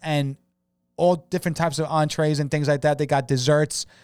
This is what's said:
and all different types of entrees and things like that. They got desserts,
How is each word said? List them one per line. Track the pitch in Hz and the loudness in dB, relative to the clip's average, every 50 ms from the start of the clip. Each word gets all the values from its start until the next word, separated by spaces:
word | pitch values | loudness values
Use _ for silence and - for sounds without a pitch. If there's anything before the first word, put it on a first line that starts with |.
and | - 160 151 147 139 135 139 - _ _ _ _ _ _ _ _ _ _ - | -6 -2 -2 0 0 -2 -6 -10 _ _ _ _ _ _ _ _ _ _ -4
all | - 175 175 180 165 - - | 0 2 2 2 2 -2 -4
different | - 180 - 175 156 | -6 -4 -2 -2 -2
types | - 165 165 139 156 | 0 -2 -2 -2 -2
of | 160 | -4
entrees | 135 156 156 151 151 - - 156 151 151 143 | -2 0 0 0 0 0 0 0 0 0 0
and | 147 135 | -2 -2
things | 156 151 147 143 | -2 -2 0 0
like | 147 139 | 0 2
that. | 147 151 147 139 | 2 0 0 0
They | 151 | 0
got | 143 147 139 127 | 0 0 0 0
desserts, | - 139 131 123 143 151 151 151 143 - - - - - - | 0 -2 0 2 2 2 2 2 0 -4 -10 -10 -12 -16 -20